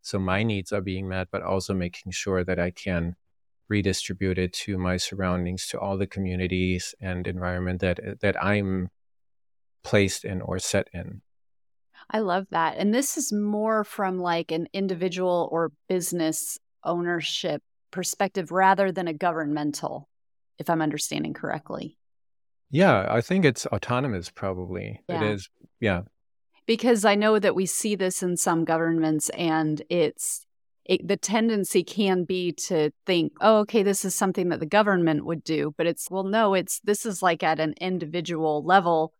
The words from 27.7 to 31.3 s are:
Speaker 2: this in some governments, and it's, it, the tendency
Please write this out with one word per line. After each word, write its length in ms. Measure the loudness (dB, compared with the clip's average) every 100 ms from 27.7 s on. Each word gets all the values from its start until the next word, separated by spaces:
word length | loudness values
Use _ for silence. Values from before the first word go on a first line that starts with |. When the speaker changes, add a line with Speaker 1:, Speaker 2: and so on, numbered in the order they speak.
| -2 -2
Speaker 2:
this 280 | 0 0 0
in 140 | -2 0
some 280 | 2 2
governments, 680 | 2 2 2 2 2 0 -2
and 520 | -2 0 2 0 -2 -2
it's, 560 | 2 2 0 -8 -8 -12 _ _ _
it, 220 | -2 -2 0
the 100 | -2
tendency 680 | 0